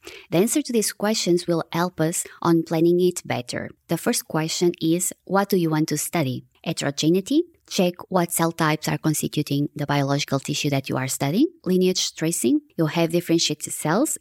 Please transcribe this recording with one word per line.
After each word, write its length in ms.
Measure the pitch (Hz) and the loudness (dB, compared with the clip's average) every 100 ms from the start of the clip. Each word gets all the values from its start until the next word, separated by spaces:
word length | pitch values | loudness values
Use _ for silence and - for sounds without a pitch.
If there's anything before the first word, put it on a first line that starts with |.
| - - - | -20 -20 -2
The 80 | 160 | 0
answer 240 | 226 311 | 2 0
to 100 | 277 | 0
these 200 | 233 202 | 0 -2
questions 520 | - 202 220 185 175 - | -2 -2 0 2 0 2
will 180 | 170 - | -2 -2
help 280 | 170 180 - | -2 -2 0
us 240 | 156 175 - - | -2 -2 -8 -4
on 220 | 170 165 | 2 2
planning 360 | 165 165 170 175 | 2 2 4 4
it 200 | 180 175 - | 2 0 -4
better. 420 | 123 123 - - - - | -6 -6 -8 -10 -14 -6
The 100 | 170 | -2
first 300 | - 240 - | -2 -2 -4
question 440 | 160 160 - 175 - | -4 -4 0 0 2
is, 320 | 160 170 - - - | 0 0 -2 -6 -2
what 240 | 196 202 | 0 2
do 80 | 190 | 2
you 120 | 165 | 2
want 200 | 156 156 | 2 0
to 80 | 151 | -2
study? 480 | - 175 131 123 - _ | -2 -2 -2 -4 -10 _
Heterogeneity? 800 | - 160 143 143 151 185 190 294 349 _ _ | -8 -4 -4 0 2 2 2 0 0 _ _
Check 240 | - 180 175 - | 0 0 -2 -2
what 220 | 180 175 | -2 0
cell 200 | - 165 | 0 0
types 380 | 165 160 151 - | 2 0 0 -2
are 80 | 151 | -2
constituting 720 | 156 151 - - 147 143 147 | 0 0 -2 -4 -2 -2 -2
the 140 | - 143 | -4 -2
biological 500 | 143 139 143 139 135 | 0 2 0 0 -4
tissue 320 | - 147 147 | -2 -4 -2
that 200 | 139 - | -2 -2
you 80 | 131 | -4
are 100 | 131 | -4
studying. 400 | - 139 185 339 - | -2 0 2 0 0
Lineage 500 | - 185 185 185 - | 0 2 2 0 -4
tracing, 460 | - 160 170 240 302 - - | -2 -2 0 0 0 -2 -2
you 100 | 156 | 0
have 240 | 170 165 | 2 2
differentiated 640 | 175 - 170 - 151 - | 0 2 0 0 -4 -8
cells 440 | - 151 185 311 - | -4 0 0 0 -2